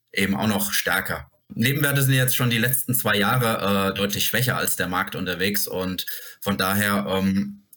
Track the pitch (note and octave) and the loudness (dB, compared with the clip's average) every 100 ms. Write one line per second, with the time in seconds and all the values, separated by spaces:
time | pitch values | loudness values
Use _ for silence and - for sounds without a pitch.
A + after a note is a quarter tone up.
0 | _ G2 G2 G2+ G#2+ G2 - - F2+ F#2 | _ -2 0 0 0 0 0 0 0 0
1 | - D#2+ - _ - - B2 C3+ C#3+ C#3 | -2 -6 -8 _ -12 -2 0 2 2 2
2 | C3+ C3 B2+ - A#2+ A2+ A2+ - - C3+ | 4 4 2 2 2 2 2 0 0 -2
3 | A2 G#2 G2+ B2+ A2+ A2 G2 G2+ G2 G2 | 0 2 2 2 2 2 2 2 0 0
4 | G2+ - - A2+ B2 F2 F2 - F2+ F2+ | -2 -2 -2 0 2 2 0 -2 -2 -2
5 | F#2+ - F#2 F2 G2+ G2+ - F#2 F#2 F#2 | -2 -4 -6 -2 -2 -2 -2 -4 -4 -4
6 | - - - - G2+ F#2+ F#2+ G2+ G#2 G#2 | -8 -10 -14 -8 -4 0 0 2 2 0
7 | G2+ F#2+ F#2+ G2 G2+ - _ | 0 0 2 0 -2 -8 _